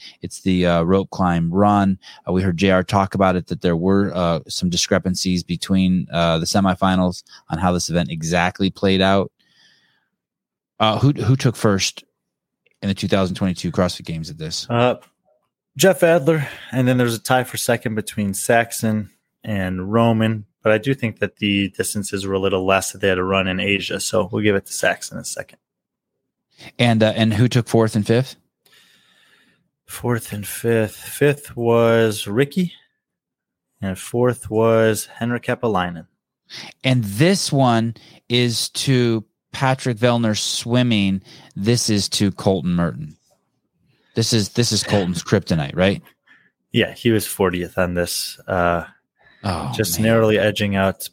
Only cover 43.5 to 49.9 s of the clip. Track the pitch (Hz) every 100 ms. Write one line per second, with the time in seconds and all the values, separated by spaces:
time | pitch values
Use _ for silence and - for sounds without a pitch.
43.5 | _ _ _ _ _ _ - 113 113 95
44.5 | - 117 107 - 104 90 85 - 104 -
45.5 | 85 76 85 95 95 - _ _ _ _
46.5 | _ _ 117 92 - 120 110 - - 92
47.5 | 87 85 - 90 87 87 - - - -
48.5 | 95 87 87 - _ _ _ _ _ 104
49.5 | 82 80 120 98